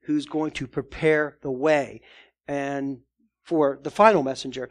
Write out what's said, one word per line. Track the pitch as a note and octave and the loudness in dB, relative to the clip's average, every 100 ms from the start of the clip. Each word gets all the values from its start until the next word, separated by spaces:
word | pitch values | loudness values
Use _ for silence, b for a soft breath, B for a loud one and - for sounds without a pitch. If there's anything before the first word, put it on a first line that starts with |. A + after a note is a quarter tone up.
who's | - D3+ C3+ | -4 -4 -2
going | D#3 D#3 | -4 -4
to | - C3 | -6 -8
prepare | D3 - - D#3+ D3+ D3 - | -8 -8 0 2 2 0 -6
the | C#3+ | -8
way | B2+ D3+ D3+ A2+ G#2+ b b b b - | -2 2 2 0 -10 b b b b -8
and | C#3+ C#3 C#3 C#3 C3 _ _ _ _ | -6 -4 -4 -6 -8 _ _ _ _
for | - D#3+ C#3+ C#3 | -2 2 2 0
the | C#3+ | -4
final | - A3 F#3+ | 4 6 6
messenger. | C3+ C3 C3+ C3 B2 | 0 -4 -8 -10 -12